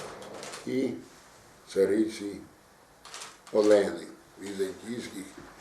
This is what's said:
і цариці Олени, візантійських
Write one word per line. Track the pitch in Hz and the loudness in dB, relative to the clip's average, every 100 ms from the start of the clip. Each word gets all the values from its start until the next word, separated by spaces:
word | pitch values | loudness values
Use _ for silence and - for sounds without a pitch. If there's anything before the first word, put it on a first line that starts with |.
| - - - - - - - | -12 -14 -16 -14 -14 -12 -6
і | 127 131 - - - - - - - - | -2 -2 -4 -12 -20 -20 -20 -20 -20 -4
цариці | 98 95 107 107 - 101 98 - - _ _ _ _ - - - - - | 2 4 4 2 -2 -8 -10 -14 -20 _ _ _ _ -20 -18 -18 -20 -2
Олени, | 110 104 104 95 - - - - - | 4 8 8 6 -2 -10 -16 -20 -16
візантійських | 95 190 95 90 110 120 - 98 95 - - - | -10 -6 -6 -8 -8 -8 -8 -10 -14 -16 -20 -20